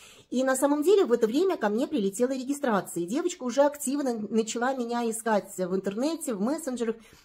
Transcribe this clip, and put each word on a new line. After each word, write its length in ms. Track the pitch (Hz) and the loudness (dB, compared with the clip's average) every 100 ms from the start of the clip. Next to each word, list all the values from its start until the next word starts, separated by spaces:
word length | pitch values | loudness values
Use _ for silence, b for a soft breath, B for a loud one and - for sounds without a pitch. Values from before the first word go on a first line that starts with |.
| B B B | B B B
И 160 | 247 | 0
на 100 | 262 | 0
самом 280 | 262 285 294 | 2 2 2
деле 240 | 294 403 302 | 4 4 6
в 60 | |
это 140 | 233 220 | 4 2
время 300 | 254 381 349 | 2 2 2
ко 140 | 214 | 0
мне 180 | 208 277 | 0 0
прилетела 440 | 302 196 196 247 | 0 0 0 -2
регистрация, 720 | 269 254 285 262 202 175 - | -2 -4 -2 0 0 -2 -6
и 20 | 175 | -2
девочка 380 | 247 349 - | -2 -2 -4
уже 180 | 254 233 | -4 4
активно 500 | 285 285 247 285 277 | 4 4 -4 -2 -2
начала 640 | 233 214 226 220 233 247 | -4 -2 0 0 0 -2
меня 360 | 269 233 240 233 | -2 -2 -2 -2
искать 460 | 220 - 214 - - | -4 0 0 0 -6
в 180 | 180 | -2
интернете, 600 | 190 190 196 277 330 320 | -2 -2 -2 -2 -2 -4
в 80 | 214 | -2
мессенджерах, 540 | 214 311 294 247 226 220 B B | 0 -2 -4 -4 -4 -4 B B